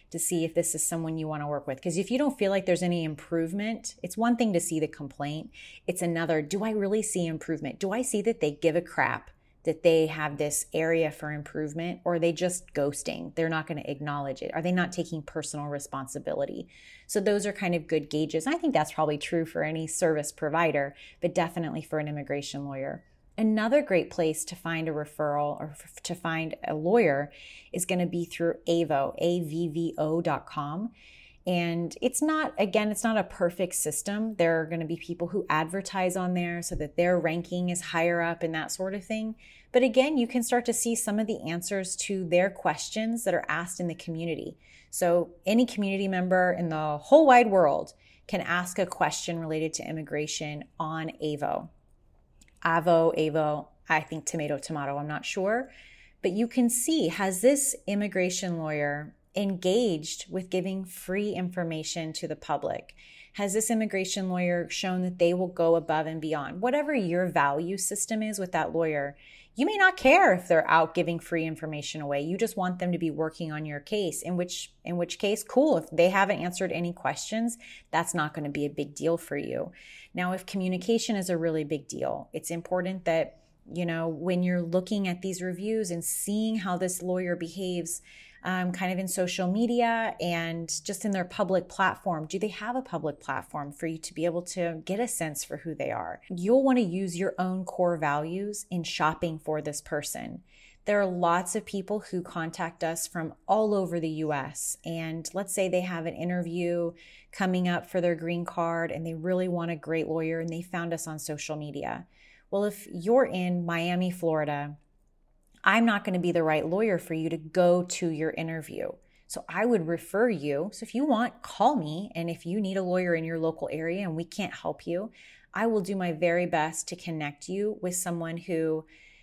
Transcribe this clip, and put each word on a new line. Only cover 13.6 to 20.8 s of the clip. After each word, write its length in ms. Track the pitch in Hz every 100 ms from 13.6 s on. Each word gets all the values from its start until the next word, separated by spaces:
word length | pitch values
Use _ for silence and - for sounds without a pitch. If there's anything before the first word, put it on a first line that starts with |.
| 151
gonna 160 | 147 -
acknowledge 560 | 135 143 143 139 -
it. 100 | - 160
Are 60 |
they 100 | 175
not 200 | 180 175
taking 300 | 180 170 160
personal 460 | - 160 151 147 147
responsibility?" 1000 | 143 - 135 131 131 151 147 139 - - - - - -
So 140 | 208
those 260 | 196 202 202
are 80 |
kind 220 | 202 185 170
of 100 | 160
good 240 | 156 143
gauges. 380 | 151 156 160 262
I 80 | 339
think 180 | 311
that's 200 | 151 151
probably 260 | - 151 147
true 260 | - 170 160
for 180 | 165
any 220 | 156 160 156
service 460 | - 170 151 147
provider, 640 | - 151 160 165 143